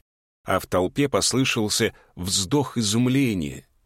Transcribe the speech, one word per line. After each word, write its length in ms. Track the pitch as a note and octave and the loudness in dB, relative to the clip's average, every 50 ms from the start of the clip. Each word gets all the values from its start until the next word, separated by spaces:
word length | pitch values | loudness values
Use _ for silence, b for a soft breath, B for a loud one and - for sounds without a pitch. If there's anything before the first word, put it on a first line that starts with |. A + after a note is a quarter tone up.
| - _ _ _ _ _ _ _ _ | -14 _ _ _ _ _ _ _ _
а 140 | - G2 F#2 | -2 -2 -2
в 80 | - | -2
толпе 420 | - - F#2 F#2 F2+ - - C#3+ C#3 | 0 0 0 0 0 0 -2 -2 0
послышался 840 | - G2 F2+ - - B2 C3 C3 - A#2+ G#2+ G#2 - - A#2 F#2+ b b b b b | 0 0 0 2 2 0 0 0 0 -2 -2 -2 0 0 0 0 b b b b b
вздох 640 | - F2 F#2 F#2 G2 G2 F2 B2+ D3 C#3 C3 - | -10 -6 -2 -2 -2 0 0 0 0 0 0 -2
изумления. 880 | A#2+ A2+ G2+ G#2 A2+ B2 B2+ B2+ C#3 C#3 B2 G#2+ F#2 D#2 C#2 C2 - - _ _ _ _ | -2 -2 0 0 2 2 2 2 2 2 2 0 -2 -2 -4 -6 -10 -16 _ _ _ _